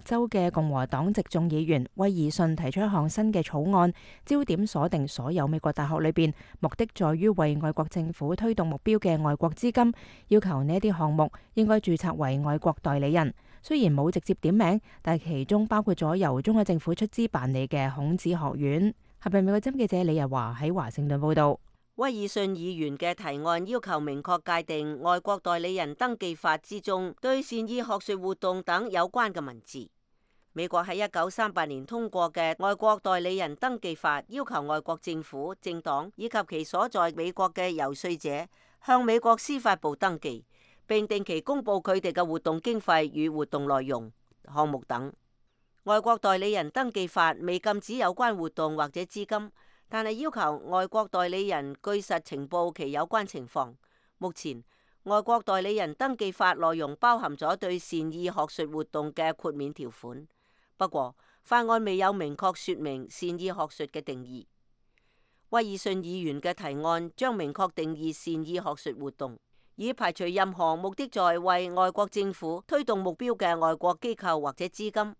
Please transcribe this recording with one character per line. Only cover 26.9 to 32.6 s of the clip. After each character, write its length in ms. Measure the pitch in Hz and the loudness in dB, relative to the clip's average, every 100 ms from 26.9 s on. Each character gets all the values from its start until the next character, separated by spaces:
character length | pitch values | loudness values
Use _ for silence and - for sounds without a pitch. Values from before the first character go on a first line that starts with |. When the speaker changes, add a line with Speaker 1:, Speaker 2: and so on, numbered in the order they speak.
| 185 185 - | -2 -4 -4
Speaker 2:
對 180 | 254 269 | -2 0
善 180 | 262 233 | -2 -6
意 160 | 220 247 | -4 -4
學 160 | 233 | -4
術 260 | 196 - 196 | -4 -4 -4
活 140 | 185 | -4
動 280 | 190 185 185 | -2 -2 -2
等 280 | 180 175 226 | -2 -2 0
有 180 | 180 180 | 0 0
關 240 | 247 220 | 0 -2
嘅 100 | 170 | -2
文 160 | 139 117 | -10 -12
字。 240 | - 135 110 _ _ _ _ _ _ | -16 -16 -16 _ _ _ _ _ _
美 160 | 156 175 | -8 -2
國 160 | 180 | 0
喺 180 | 180 185 | 0 -2
一 80 | 202 | -2
九 200 | 175 175 | -2 -2
三 200 | 208 214 | -2 -2
八 140 | 185 | -2
年 220 | 151 135 139 | -4 -6 -8
通 200 | 233 220 | -6 -4
過 200 | 185 170 | 0 0
嘅 240 | 170 160 | 0 -2
外 160 | 160 | 0